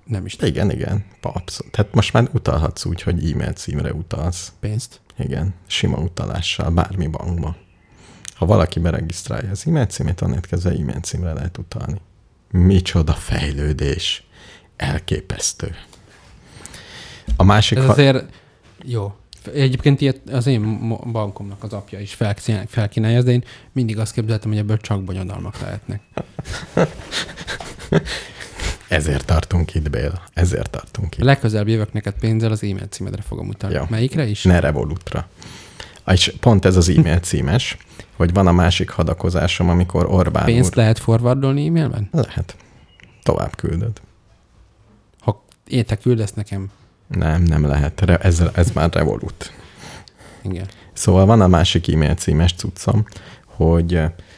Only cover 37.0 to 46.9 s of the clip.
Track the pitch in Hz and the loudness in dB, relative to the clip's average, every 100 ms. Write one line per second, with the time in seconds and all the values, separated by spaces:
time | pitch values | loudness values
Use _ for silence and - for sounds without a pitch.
37 | 78 82 - 76 65 107 - - - - | 4 2 0 -2 2 0 -2 -8 -16 -20
38 | - - 87 92 92 87 87 87 85 - | -12 -2 2 4 6 6 4 2 -2 -2
39 | 82 85 90 87 87 - 90 87 90 - | -2 0 0 0 0 2 2 4 2 0
40 | 85 92 90 - - 117 127 - 110 113 | 2 2 2 2 2 4 4 4 4 4
41 | - 113 120 131 135 139 151 165 143 - | 2 2 2 2 2 0 2 2 0 -2
42 | 101 165 - - - - - - _ _ | -2 -2 -2 -4 -8 -10 -20 -20 _ _
43 | - _ - 82 - - - 82 107 107 | -20 _ -2 0 -2 -4 -4 -2 -4 -6
44 | - _ _ _ _ _ _ _ _ _ | -14 _ _ _ _ _ _ _ _ _
45 | _ _ - 107 _ _ - - 110 104 | _ _ -4 -4 _ _ -4 -2 0 0
46 | - 120 104 - 107 98 98 - _ | 0 0 0 -6 -8 -8 -10 -14 _